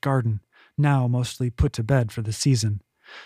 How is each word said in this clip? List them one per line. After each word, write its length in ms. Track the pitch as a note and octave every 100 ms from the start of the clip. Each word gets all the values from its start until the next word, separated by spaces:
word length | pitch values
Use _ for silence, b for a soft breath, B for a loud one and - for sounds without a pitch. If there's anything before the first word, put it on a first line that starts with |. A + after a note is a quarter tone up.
garden, 400 | C#3+ C3+ A2+ G#2 - b b -
now 300 | D3 C#3 B2
mostly 440 | B2 A#2+ - B2
put 200 | - -
to 100 | -
bed 280 | A2 C#3 A2
for 120 | -
the 100 | A2
season. 480 | G#2+ C#3+ B2 A2 G#2 - B B B